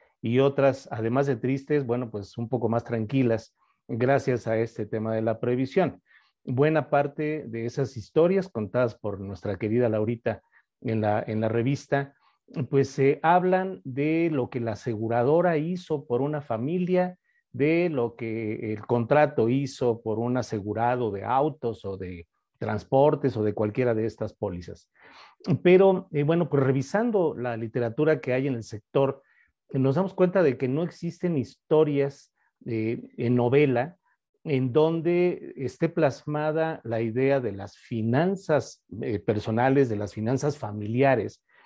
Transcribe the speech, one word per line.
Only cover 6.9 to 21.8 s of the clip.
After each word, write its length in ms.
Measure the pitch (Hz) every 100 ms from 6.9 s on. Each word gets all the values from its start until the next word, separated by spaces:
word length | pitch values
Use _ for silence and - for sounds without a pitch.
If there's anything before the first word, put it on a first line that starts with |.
parte 560 | 147 143 147 151 156 -
de 160 | 113
esas 320 | 117 147 135 110
historias 540 | 98 151 170 190 185
contadas 440 | 113 107 123 123
por 240 | - 107 98
nuestra 380 | 98 98 104 95
querida 320 | 107 117 120
Laurita 540 | 107 107 117 120 104 _ _ _ _
en 180 | 120 110
la, 240 | 107 107 -
en 140 | 110
la 80 | 110
revista, 640 | 113 120 139 - 143 139 _ _ _ _ - 123
pues, 280 | 139 135 -
eh, 220 | 135 147
hablan 580 | 160 180 180 185 190 185
de 460 | 135 127 151 160 170
lo 180 | 147 123
que 100 | 123
la 120 | 113
aseguradora 840 | 101 - 107 113 117 123 160 175 160
hizo 500 | 160 180 - 151 143
por 140 | 123
una 200 | 139 151
familia, 760 | - 113 131 180 180 180 180 180 _ _ _
de 360 | 120 143 165 175
lo 280 | 143 117 117
que 560 | 117 110 110 113 110
el 120 | 107
contrato 640 | - 123 117 143 151 147 113
hizo 540 | 135 135 - 123 110
por 160 | 110 107
un 180 | 120 127
asegurado 760 | 117 110 101 104 120 123 113
de 120 | 98
autos 600 | 104 131 151 139 120 107